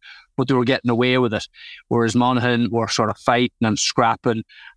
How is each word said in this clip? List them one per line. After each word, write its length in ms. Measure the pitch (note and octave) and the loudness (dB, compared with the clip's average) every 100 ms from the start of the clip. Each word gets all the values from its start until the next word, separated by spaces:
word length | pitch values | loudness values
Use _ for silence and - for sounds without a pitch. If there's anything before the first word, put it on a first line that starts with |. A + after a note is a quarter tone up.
| - - _ - | -16 -20 _ -4
but 100 | C3 | 0
they 60 | |
were 100 | B2+ | 0
getting 280 | B2 C3 A#2+ | 2 0 0
away 260 | A#2 B2+ B2+ | 0 2 2
with 160 | A#2+ | 0
it. 140 | A2 - - - - _ | -2 -8 -16 -20 -20 _
Whereas 280 | A#2 A#2 A#2+ | 0 0 2
Monaghan 540 | B2 B2 B2 A#2+ A2+ | 2 2 0 0 0
were 180 | A2+ A2+ | -2 -2
sort 220 | - G#2+ | -2 -2
of 80 | - | -2
fighting 320 | - B2 B2 - | 0 2 0 -2
and 160 | A2 G#2+ | -2 0
scrapping. 640 | - - A#2 A#2 B2 A2 - - - | -2 0 0 0 -2 -4 -8 -20 -20